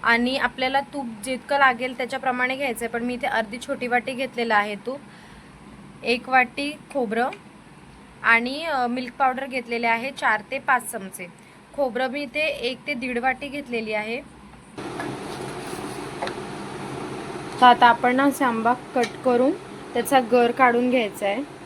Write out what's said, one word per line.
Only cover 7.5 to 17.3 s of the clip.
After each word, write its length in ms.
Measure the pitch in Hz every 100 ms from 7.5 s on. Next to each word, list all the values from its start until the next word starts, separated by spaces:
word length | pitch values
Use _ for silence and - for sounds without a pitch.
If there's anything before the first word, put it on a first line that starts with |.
| - - - - - - -
आणि, 420 | - 226 240 277 330
अ, 220 | 277 247
मिल्क 260 | 247 247
पावडर 320 | - 269 247 269
घेतलेले 420 | 254 240 233 233
आहे 240 | 226 254
चार 300 | 277 269 214 202
ते 80 | 262
पाच 320 | - 254 -
चमचे. 360 | 226 190 - 175 - - - - -
खोबरं 320 | 269 226 262
मी 140 | 269
इथे 240 | 285 302 311
एक 320 | 587 240 247 -
ते 60 |
दीड 240 | 285 262 240
वाटी 300 | 254 254 285
घेतलेली 460 | 277 269 233 220
आहे. 280 | 214 214 240 302 - - - - - - - - - 392 - - - 427 - - - - - - - - - - - - - - - -